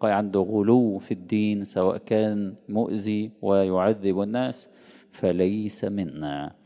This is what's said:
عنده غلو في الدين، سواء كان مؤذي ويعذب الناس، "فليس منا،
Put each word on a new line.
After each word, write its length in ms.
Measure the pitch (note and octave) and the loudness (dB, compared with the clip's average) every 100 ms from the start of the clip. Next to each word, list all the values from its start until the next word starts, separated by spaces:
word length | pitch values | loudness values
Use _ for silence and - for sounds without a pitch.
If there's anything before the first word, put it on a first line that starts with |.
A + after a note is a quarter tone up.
عنده 360 | G#2+ G2+ G#2 F#2+ | 0 2 2 0
غلو 580 | F#2 G#2+ G2+ B2+ A#2 G2 | 2 2 4 4 4 -2
في 140 | - | -6
الدين، 520 | F#2+ F2+ G#2+ G#2+ G#2 G2 | -8 -2 0 0 -2 -2
سواء 320 | F#2+ F#2 G#2 | 0 0 0
كان 580 | - A2 G#2+ G#2 G2 - - | -2 0 0 -2 -6 -10 -6
مؤذي 640 | G#2+ A#2 G#2 G2+ G#2 A2 - | -2 -2 -2 -2 -4 -4 -6
ويعذب 800 | G2 G2 F#2+ F#2 F#2+ G#2+ G2 F#2 | 2 2 4 2 2 2 0 0
الناس، 480 | G2+ A#2 B2+ B2 - - - - _ | -2 -2 -4 -8 -18 -20 -20 -20 _
"فليس 760 | - F#2+ F2 F#2 G#2+ G#2+ - G2+ | -2 0 2 2 0 -4 -6 -4
منا، 680 | G2+ E2+ D2 D2+ C#2+ D2 - | -4 -6 -6 -8 -8 -10 -14